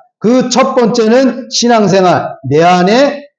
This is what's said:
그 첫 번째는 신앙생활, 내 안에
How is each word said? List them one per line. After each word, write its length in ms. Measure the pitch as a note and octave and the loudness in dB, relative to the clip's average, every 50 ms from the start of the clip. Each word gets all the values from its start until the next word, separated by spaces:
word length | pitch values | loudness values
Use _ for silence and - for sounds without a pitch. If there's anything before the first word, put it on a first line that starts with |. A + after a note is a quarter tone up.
| - _ _ _ | -18 _ _ _
그 300 | - G#3+ B3+ B3+ A#3+ B3 | -2 0 0 0 0 0
첫 260 | - B3 C4+ C4+ - | -2 -2 -2 0 0
번째는 760 | B3+ A#3 G#3 - A#3+ A3 A3 A#3 C4 C4+ A#3+ - - - - | -2 -2 0 0 0 0 2 2 2 2 0 -2 -6 -10 -8
신앙생활, 760 | - - A#3 A#3+ A#3 A3 G#3 F3 F3+ G3 F#3 F3 D#3 B2 - - - - - B2+ | -6 -4 0 0 2 2 2 2 0 2 2 2 0 0 -2 -6 -10 -12 -6 -2
내 120 | C#3+ D#3 E3+ | 0 2 2
안에 600 | F3 F3+ F3+ F3+ G3 A3 C4 C#4+ C4+ - - - - _ | 2 2 2 2 2 2 2 0 0 -2 -6 -14 -20 _